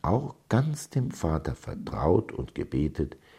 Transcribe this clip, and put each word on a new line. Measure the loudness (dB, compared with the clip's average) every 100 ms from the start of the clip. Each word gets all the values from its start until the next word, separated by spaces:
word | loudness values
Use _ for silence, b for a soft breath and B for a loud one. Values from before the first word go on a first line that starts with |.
auch | 2 2 0 -8 _
ganz | 2 2 -2 -4
dem | -2 -2
Vater | -2 0 0 -2
vertraut | -6 -8 -8 -6 0 4 4 2
und | -6 -8
gebetet, | -6 -4 0 0 0 -4 -6 b